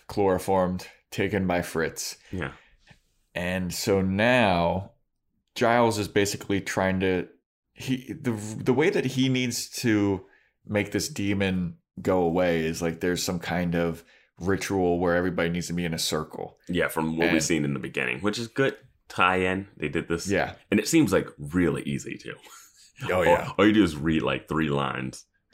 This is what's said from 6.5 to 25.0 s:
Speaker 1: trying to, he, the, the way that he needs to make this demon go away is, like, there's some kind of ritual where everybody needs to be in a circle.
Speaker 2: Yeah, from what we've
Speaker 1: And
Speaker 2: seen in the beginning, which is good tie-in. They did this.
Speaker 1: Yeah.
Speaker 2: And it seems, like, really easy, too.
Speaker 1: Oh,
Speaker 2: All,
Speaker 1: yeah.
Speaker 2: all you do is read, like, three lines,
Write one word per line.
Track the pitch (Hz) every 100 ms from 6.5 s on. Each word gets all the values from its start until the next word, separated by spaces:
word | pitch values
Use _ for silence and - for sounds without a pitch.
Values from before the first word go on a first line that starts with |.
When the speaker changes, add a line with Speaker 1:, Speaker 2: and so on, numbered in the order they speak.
| 98
Speaker 1:
trying | 95 - 95 95
to, | 95 90 85 - _ _ _
he, | - - 127 -
the, | 101 123
the | 107 107 110 131
way | 127 165
that | 180 127
he | 131 131
needs | 127 127 117 - -
to | 120 107 101 95 - _ _ _ -
make | 104 101
this | 104 -
demon | - 101 98 98 92 87 85 _ -
go | - 92
away | 85 87 90 85 80
is, | 82
like, | 85 82
there's | 90 85
some | - 87
kind | - 85 87
of | 85 85 82 - _ _ -
ritual | 87 95 - 98 90 85
where | 87 87
everybody | 90 87 85
needs | 87 82
to |
be | 87
in | 87
a | 80
circle. | - 78 76 - 50 - -
Speaker 2:
Yeah, | 87 76
from | 82 80 80
what | 85
we've |
Speaker 1:
And | 82
Speaker 2:
seen | 73 80
in | 71
the | 69
beginning, | 69 71 64 64
which | 101 107
is | 113
good | - 135 - - _ -
tie-in. | - 92 92 92 95 98 -
They | 78
did | 80 80
this. | 85 92
Speaker 1:
Yeah. | 92 69 - -
Speaker 2:
And | 104
it | 107
seems, | 165 120
like, | 90 - -
really | 73 87 85 69
easy, | - 69 - -
too. | 57 - - - - _ - - 135
Speaker 1:
Oh, | 90
Speaker 2:
All, |
Speaker 1:
yeah. | 85 85 - -
Speaker 2:
all | 104
you |
do | 107
is | 92 73
read, | 80 80
like, | 64 67 -
three | 78 78
lines, | 69 67 64